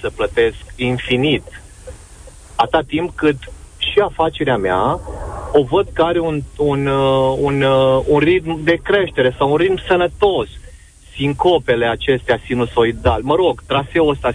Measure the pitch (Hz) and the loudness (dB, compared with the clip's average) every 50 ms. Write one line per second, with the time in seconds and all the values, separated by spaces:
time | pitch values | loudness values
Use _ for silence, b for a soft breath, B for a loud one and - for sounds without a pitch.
0 | - 110 - - 107 101 - 120 117 113 - - - - - - 127 123 123 123 | -6 -8 -4 -4 -4 -2 2 2 2 2 0 -4 -12 -16 -8 -4 -2 -2 -2 -2
1 | - - 127 123 135 156 139 101 - - - - - - - - - - - - | -2 -2 0 0 2 2 0 0 -2 -6 -18 -20 -20 -20 -20 -20 -18 -18 -18 -18
2 | - - - - - - - - - - - - - - - 160 143 - 143 156 | -20 -20 -20 -20 -20 -20 -20 -20 -20 -8 -2 -2 -2 0 0 0 0 -2 -4 -4
3 | 175 170 - - 151 151 147 127 - - - - - - - - - - - 202 | -4 -4 -4 -2 0 0 0 0 -4 -16 -18 -18 -20 -20 -14 -10 -8 -2 0 0
4 | 202 175 - - 160 165 160 - 156 139 123 - 95 92 92 92 104 131 160 170 | 0 0 0 -2 -2 -2 -2 -2 -2 -2 -2 0 0 0 0 0 0 0 -2 -4
5 | - - - - - - - - - - - 147 135 117 151 196 196 - - - | -6 -10 -12 -10 -10 -10 -10 -10 -4 0 2 2 2 2 2 0 0 0 0 0
6 | 160 170 175 175 165 165 151 147 135 - - 143 147 147 139 139 139 139 135 135 | 0 0 0 0 -2 -2 -2 -4 -6 -6 -6 -2 0 0 0 0 0 0 2 2
7 | 135 135 135 135 131 131 135 135 143 139 139 139 135 135 135 131 135 131 131 131 | 2 2 2 2 2 2 0 0 0 0 0 2 2 2 4 4 4 4 4 2
8 | 123 - 147 143 147 160 180 185 160 160 165 156 151 160 170 165 - - 196 202 | 2 2 2 4 4 4 2 2 0 -2 -6 -2 0 0 0 0 0 0 0 0
9 | 185 - - 147 127 127 123 - 143 139 147 156 175 190 185 - - - 185 175 | 0 0 0 0 0 0 0 0 0 2 2 2 2 0 0 -2 -2 0 0 2
10 | 175 175 - - 208 202 180 143 107 - - - b b b b b b b b | 0 0 0 0 2 2 2 0 -2 -6 -8 -16 b b b b b b b b
11 | - - - - 139 143 143 131 - 180 175 151 127 - 120 117 120 117 117 - | -20 -16 -8 -4 -2 -2 0 2 2 4 4 2 2 0 0 2 0 0 -2 -2
12 | - - 131 123 - - 120 117 - - 123 120 120 113 - 120 113 117 113 113 | 0 0 0 0 0 0 -2 -2 -2 -4 -2 -2 -2 0 0 2 2 2 0 0
13 | 117 123 113 107 113 135 151 175 185 160 120 - - - 135 139 143 - - 170 | 0 0 0 0 0 0 2 2 2 2 0 -2 -4 -4 -2 -2 -2 0 2 2
14 | 160 147 139 131 - 123 | 2 2 2 0 -2 -4